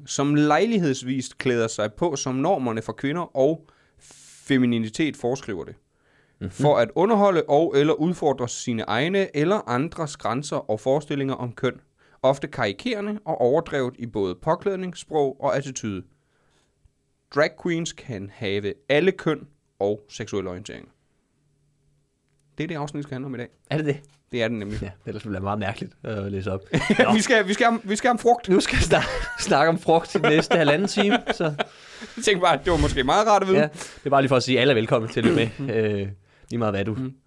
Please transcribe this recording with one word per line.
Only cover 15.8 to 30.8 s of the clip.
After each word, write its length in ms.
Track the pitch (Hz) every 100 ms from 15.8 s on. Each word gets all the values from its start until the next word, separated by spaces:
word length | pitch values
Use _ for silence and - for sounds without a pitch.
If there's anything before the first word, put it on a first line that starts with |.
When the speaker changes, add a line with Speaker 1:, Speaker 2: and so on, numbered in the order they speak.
| 110 92 - _ _ _ _ _ _ _ _ _ _ _ _
Speaker 1:
Drag 160 | 139 160 -
queens 300 | 180 165 165
kan 380 | - - 101 98
have 380 | - 101 101 98 - -
alle 240 | 147 185
køn 340 | 185 165 147 - _ _ _
og 220 | 101 107 -
seksuelle 400 | - 107 101 92
orienteringer. 400 | 90 80 58 50 _ _ _ _ _ _ _ _ _ _ _ _ _ _ _ _ -
Det 60 |
er 40 | 156
det, 60 |
afsnit 280 | 156 147 147
skal 100 | 143
handle 120 | 127 135
om 80 |
i 40 | 120
dag. 100 | 120 _ _
Speaker 2:
Er 60 | 151
det 100 | 151
det? 140 | 143 - _ _
Speaker 1:
Det 100 | 123
er 60 | 113
den 100 | 117
nemlig. 200 | 101 107
Speaker 2:
Ja, 40 | 98
det 60 | - 117
ellers 160 | 104
bliver 180 | 107 95
meget 180 | 98 104
mærkeligt 340 | 98 - 185 -
at 300 | - 104 98
læse 200 | 98 98
op. 80 | 98 - 151
Speaker 1:
<laughs> 160 | - -
Speaker 2:
Nå. 140 | 233
Speaker 1:
Vi 80 | 220
skal, 280 | - 226 190
vi 40 |
skal 120 | 208 233
om, 140 | 226
vi 120 | 190 208
skal 140 | 247
om 80 | 233
frugt. 300 | 233 240 -
Speaker 2:
Nu 120 | 185
skal 180 | - 131
vi 40 |
snak-, 260 | 160 170 - - -
<laughs> 180 | - -
snakke 200 | 143 160
om 100 | 165
frugt 360 | - 165 170
i 40 | 185
de 40 | 156
næste 280 | 156 - 165
halvanden 300 | 147 147